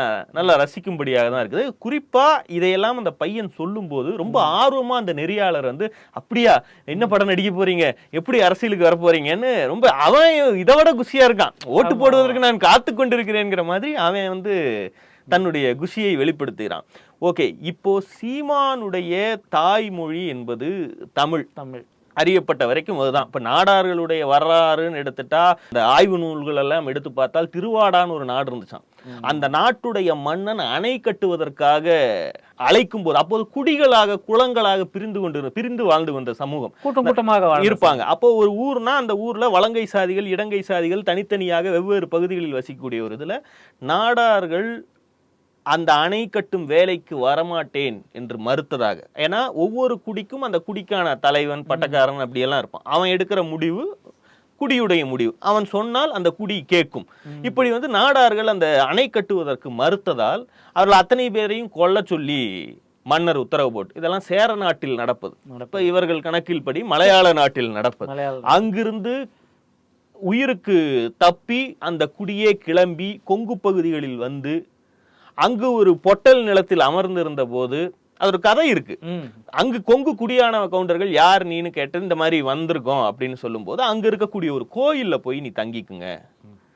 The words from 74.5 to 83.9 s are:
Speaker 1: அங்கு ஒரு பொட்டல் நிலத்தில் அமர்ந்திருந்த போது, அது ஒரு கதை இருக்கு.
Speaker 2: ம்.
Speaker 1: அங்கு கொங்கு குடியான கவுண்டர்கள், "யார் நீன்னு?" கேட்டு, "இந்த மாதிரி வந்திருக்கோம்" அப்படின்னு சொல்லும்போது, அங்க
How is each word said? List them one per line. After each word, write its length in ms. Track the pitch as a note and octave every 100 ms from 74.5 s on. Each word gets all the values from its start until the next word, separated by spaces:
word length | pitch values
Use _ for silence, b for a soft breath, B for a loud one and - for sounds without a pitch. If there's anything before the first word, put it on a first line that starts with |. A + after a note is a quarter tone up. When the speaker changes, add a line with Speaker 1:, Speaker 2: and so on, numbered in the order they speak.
| E3 - _ b b b b b
Speaker 1:
அங்கு 380 | - F3+ A#3 B3+
ஒரு 260 | A#3 F#3+ E3
பொட்டல் 460 | F#3+ G3+ C4 C4
நிலத்தில் 360 | A3 G3 F#3+ F3
அமர்ந்திருந்த 640 | C#3 F3 F#3 F3+ D#3+ C#3+ B2
போது, 500 | B2 B2+ C#3+ F3 - _ _
அது 100 | G3
ஒரு 120 | F#3+
கதை 280 | G#3 A#3+ D#4+
இருக்கு. 300 | F3+ A2+ -
Speaker 2:
ம். 300 | E3 F3 C3 A2 -
Speaker 1:
அங்கு 380 | C#3+ A#3+ A#3
கொங்கு 320 | A3 B3+ C#4 G#3+
குடியான 520 | A3+ B3 A#3+ A3 F#3+
கவுண்டர்கள், 420 | F#3 F3+ E3+ G3
"யார் 380 | D3+ F3 G3 F3+
நீன்னு?" 200 | E3+ E3+
கேட்டு, 340 | D#3+ C#3 F3
"இந்த 140 | F#3+ E3
மாதிரி 260 | D#3+ D#3+
வந்திருக்கோம்" 680 | C3 C#3+ E3 D#3+ A#2+ C#3 G#2+
அப்படின்னு 240 | A#2+ C3
சொல்லும்போது, 500 | B2+ A#2+ A2+ G2 F#3+
அங்க 260 | B3